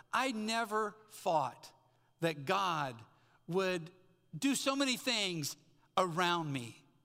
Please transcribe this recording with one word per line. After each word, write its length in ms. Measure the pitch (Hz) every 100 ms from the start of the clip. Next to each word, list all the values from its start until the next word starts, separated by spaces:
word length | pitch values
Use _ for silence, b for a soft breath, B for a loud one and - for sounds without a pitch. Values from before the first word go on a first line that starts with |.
| B
I 200 | 226 262
never 640 | 220 214 226 220 214 214 - -
thought 580 | - 190 160 127 - - - _ b b _
that 240 | 165 147 135
God 500 | 190 185 160 139 117 104 b b b -
would 420 | 180 185 180 160 - - _ _ 160
do 180 | 277 262
so 200 | 262 277
many 220 | 269 247
things 580 | 262 226 196 165 135 - _ b b -
around 540 | 185 160 175 175 156
me. 240 | 135 117 - - _